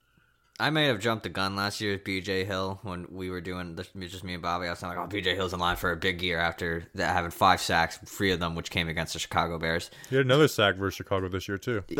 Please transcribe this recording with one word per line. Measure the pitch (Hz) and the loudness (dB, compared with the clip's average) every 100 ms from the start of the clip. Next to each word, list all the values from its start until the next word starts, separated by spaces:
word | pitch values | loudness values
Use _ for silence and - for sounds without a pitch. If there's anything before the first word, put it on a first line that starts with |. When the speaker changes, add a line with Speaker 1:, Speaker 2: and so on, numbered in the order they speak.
| _ _ _ _ _ - | _ _ _ _ _ -4
Speaker 1:
I | 113 | 0
may | 156 147 | 2 2
have | 107 | 2
jumped | 117 110 | 2 0
the | 92 | -2
gun | 95 95 98 | -2 -2 0
last | 101 - | -2 -2
year | 107 | -2
with | 98 | -2
B | 98 95 | -2 -4
J | 90 95 | 0 0
Hill | 95 95 95 95 | 0 -2 -2 -4
when | 98 90 85 | -6 -8 -8
we | 92 92 | -8 -6
were | 90 | -6
doing | 87 90 87 82 | -6 -6 -6 -8
this, | 90 98 | -10 -10
just | 90 92 | -10 -8
me | 95 | -8
and | 87 | -6
Bobby. | 85 87 87 | -2 -2 -2
I | |
was | 87 | -4
like, | 90 87 | -6 -6
"Oh, | 87 | -4
B | 101 | -2
J | 92 | 0
Hill's | 90 92 | 0 0
in | 90 | 0
line | 87 87 | 0 2
for | 92 | 0
a | 82 | 0
big | 95 87 | 0 0
year," | 90 82 | 0 0
after | 85 - 87 82 82 95 | 0 0 -2 -2 -4 -2
that, | 82 | 0
having | 90 85 | 2 0
five | - 95 90 | 4 6 6
sacks, | - 85 82 - - | 4 4 2 0 -12
three | - 98 | 0 2
of | 87 | 2
them | 85 82 | 0 -4
which | - | -4
came | 98 82 | -2 -2
against | 82 78 | -2 -4
the | 82 | -4
Chicago | - 85 82 82 | -2 0 2 0
Bears. | 80 85 - - - | 0 0 -2 -10 -2
Speaker 2:
He | 131 | 2
had | 131 | 6
another | 139 151 | 6 6
sack | - 101 92 | 6 4 4
versus | 98 - | 0 -2
Chicago | - 98 92 | -2 0 0
this | 92 - | -2 -4
year | 98 | -4
too. | - 110 - - | -2 -4 -2 6